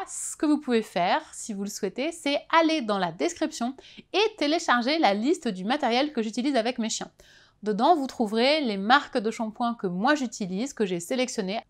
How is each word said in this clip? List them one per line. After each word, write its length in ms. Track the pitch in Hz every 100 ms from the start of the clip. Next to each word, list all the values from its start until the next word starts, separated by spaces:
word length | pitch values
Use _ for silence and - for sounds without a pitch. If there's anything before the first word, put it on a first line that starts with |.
| 381
ce 300 | - - -
que 80 | 302
vous 120 | 302
pouvez 240 | 277 233
faire, 400 | 220 185 180 277 311
si 200 | - -
vous 100 | 196
le 60 | 202
souhaitez, 440 | - 190 190 294
c'est 260 | 330 285 285 - 330
aller 200 | 320 320
dans 160 | 220 202
la 140 | 175
description 640 | 165 339 - 311 - 240 277 - - -
et 220 | 349 427 -
télécharger 600 | 285 330 330 247 233 320
la 160 | 233
liste 360 | 202 240 370 240
du 160 | 185 190
matériel 480 | 294 262 240 294
que 80 | 240
j'utilise 340 | 226 226 254 262
avec 240 | 220 247
mes 100 | 220
chiens. 220 | - - _ - - _ _
Dedans, 320 | 202 208 269
vous 140 | 349 269
trouverez 540 | - 214 220 254 311
les 160 | 262 196
marques 400 | 202 277 277 254
de 140 | 208
shampoing 420 | 220 220 - 240
que 120 | 233 190
moi 300 | 180 240 294
j'utilise, 580 | 247 - 190 185 269
que 120 | - 202
j'ai 160 | 175
sélectionnées, 580 | - 254 254 - 185 196